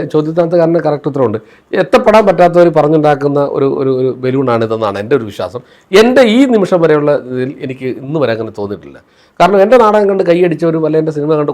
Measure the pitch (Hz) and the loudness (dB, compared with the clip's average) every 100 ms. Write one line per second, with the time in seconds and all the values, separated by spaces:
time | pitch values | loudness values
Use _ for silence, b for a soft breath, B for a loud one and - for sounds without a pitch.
0 | 143 156 156 160 170 175 165 165 151 147 | 0 -2 -2 -2 0 0 0 0 -2 -4
1 | 151 139 123 107 b b _ - 180 240 | -4 -2 -2 -4 b b _ -4 0 0
2 | 214 214 202 170 175 170 170 156 147 156 | 4 4 4 2 2 4 4 2 2 2
3 | 151 143 143 143 143 - 139 143 135 131 | 2 0 -2 -2 -2 -2 -2 -2 -2 -2
4 | 131 123 127 131 131 117 113 110 110 98 | -2 -4 -4 -2 0 0 -2 -2 -4 -4
5 | 104 139 110 98 92 123 b b _ 185 | -2 -2 -2 -10 -10 -10 b b _ 4
6 | 233 254 240 208 175 127 175 180 165 151 | 4 4 4 4 2 2 2 2 2 2
7 | 147 143 123 127 127 147 143 131 131 113 | 0 -2 -4 -6 -6 -8 -12 -10 -8 -8
8 | 135 156 127 110 113 104 101 98 73 - | -8 -4 -2 -2 -6 -8 -10 -10 -14 -20
9 | b b b - 175 196 202 247 214 214 | b b b 0 2 2 4 4 4 2
10 | 202 196 175 170 180 156 165 160 156 156 | 0 0 0 0 0 0 -2 -2 -2 -2
11 | 156 147 147 156 147 | -2 -4 -2 -2 -2